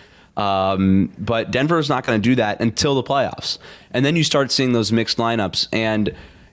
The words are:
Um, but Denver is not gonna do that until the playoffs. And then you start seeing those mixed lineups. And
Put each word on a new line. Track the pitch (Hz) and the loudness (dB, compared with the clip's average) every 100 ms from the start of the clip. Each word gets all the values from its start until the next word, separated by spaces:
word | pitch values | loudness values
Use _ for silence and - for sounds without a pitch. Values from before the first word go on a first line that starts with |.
| - - - - | -20 -20 -16 -6
Um, | 101 95 95 95 95 95 95 - | -2 0 0 2 4 4 2 -4
but | 104 113 107 | -2 -2 0
Denver | 117 147 165 | 0 0 0
is | 143 | 0
not | 131 131 | -2 0
gonna | 113 | 0
do | 104 127 | 2 2
that | 107 101 | 0 0
until | 117 - 147 | -2 0 0
the | 135 | 0
playoffs. | - 139 117 - - - - - - | 0 0 0 -4 -10 -10 -12 -20 -8
And | 123 | 0
then | 135 | 0
you | 165 | 2
start | 151 143 135 | 2 2 0
seeing | - 131 | 0 2
those | 123 104 | 2 2
mixed | 113 110 - | 0 0 -2
lineups. | 117 117 95 - - | 0 0 -2 -2 -4
And | 113 110 110 101 - - - - | -2 0 0 -2 -4 -14 -20 -20